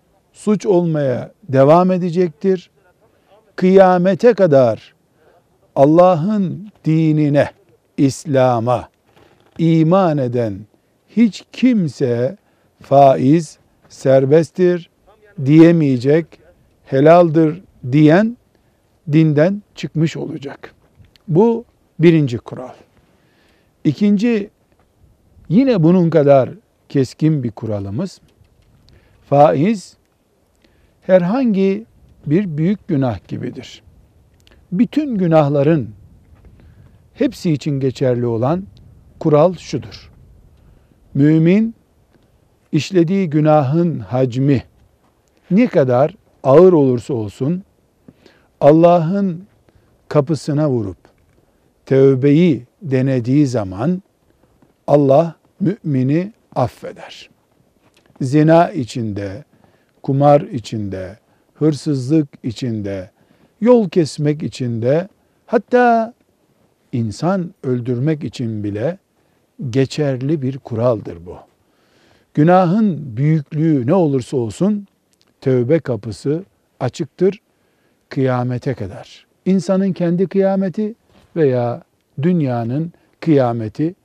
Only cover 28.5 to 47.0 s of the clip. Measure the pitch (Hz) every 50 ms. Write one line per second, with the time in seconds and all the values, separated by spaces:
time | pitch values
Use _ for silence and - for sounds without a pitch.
28.5 | _ _ _ _ _ _ _ _ _ _ _ _ _ _ _ - 139 143 147 170
29.5 | 170 139 160 214 233 180 - - _ _ _ _ _ _ _ _ _ _ _ _
30.5 | _ _ _ _ _ _ _ _ _ _ _ - 185 185 175 175 226 269 262 233
31.5 | 190 190 190 196 190 214 226 _ _ _ _ _ _ _ - 147 151 196 214 175
32.5 | 147 151 160 190 214 - _ - 160 135 135 123 104 90 - - - - - -
33.5 | - 131 120 - - - _ _ _ _ _ _ _ _ _ _ _ _ _ _
34.5 | _ _ _ - 180 185 233 - - 294 311 277 233 185 185 165 160 156 147 143
35.5 | 147 143 139 151 170 147 107 110 - - - - _ _ _ _ _ _ - -
36.5 | _ _ - - _ - - _ _ _ _ _ _ - 262 262 - - - 175
37.5 | 151 135 - 160 139 135 139 131 - - 143 127 123 120 120 120 117 110 123 135
38.5 | 170 185 196 - - - - - - _ _ _ _ - - 156 151 147 160 190
39.5 | 175 - - - - 120 - - - - - - _ _ - - _ _ _ _
40.5 | _ _ _ _ _ _ _ _ _ _ _ _ - 139 143 151 160 160 160 170
41.5 | 190 214 226 226 - _ _ _ _ _ _ _ _ _ _ _ _ _ _ _
42.5 | _ _ _ _ - 151 - - 190 175 165 156 196 196 190 151 147 156 151 156
43.5 | 151 151 135 127 151 170 175 170 139 131 104 - 123 131 135 127 113 131 135 147
44.5 | 139 104 - _ _ _ _ _ _ _ _ _ _ _ _ _ _ _ _ -
45.5 | 175 214 254 - - 165 135 127 120 123 147 160 - _ _ _ _ _ - 131
46.5 | 135 160 185 190 175 151 139 131 123 117